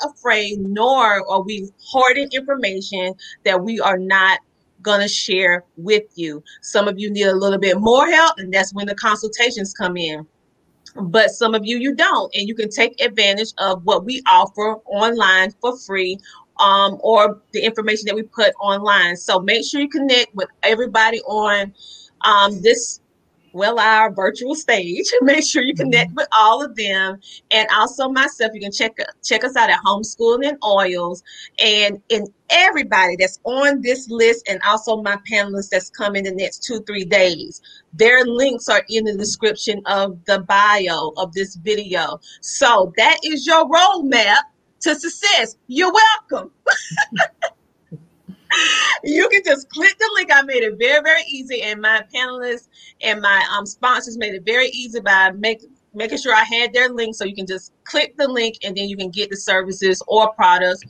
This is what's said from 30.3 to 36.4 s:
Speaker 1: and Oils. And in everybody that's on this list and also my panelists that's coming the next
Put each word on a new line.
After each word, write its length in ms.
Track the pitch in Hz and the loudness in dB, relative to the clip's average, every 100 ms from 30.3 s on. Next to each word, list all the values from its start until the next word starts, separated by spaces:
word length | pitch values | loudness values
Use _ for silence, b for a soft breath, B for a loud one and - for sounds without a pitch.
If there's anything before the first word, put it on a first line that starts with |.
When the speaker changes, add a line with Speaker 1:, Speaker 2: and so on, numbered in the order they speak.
| 240 277 | 2 -2
Speaker 1:
and 120 | 277 | -4
Oils. 580 | 214 196 190 175 175 175 B B B - | 0 2 2 -2 -6 -8 B B B -2
And 380 | 214 208 208 202 - | 0 2 0 -2 -4
in 160 | 220 202 _ - | -4 -4 _ -2
everybody 640 | 330 381 311 214 202 185 175 | 2 2 2 0 2 2 0
that's 220 | 185 - | -2 -2
on 360 | - 262 285 277 | -6 0 0 0
this 300 | 240 254 240 | -2 -4 -4
list 360 | 226 226 226 - | 2 2 2 -4
and 120 | 185 202 | -4 0
also 360 | 214 240 220 | 0 0 -4
my 140 | 208 202 202 | -4 -6 -4
panelists 400 | 214 202 196 196 | -2 -2 -6 -4
that's 200 | 196 - | -4 -4
coming 340 | - 208 196 | -6 -4 -4
the 100 | 190 | -6
next 300 | 185 | -6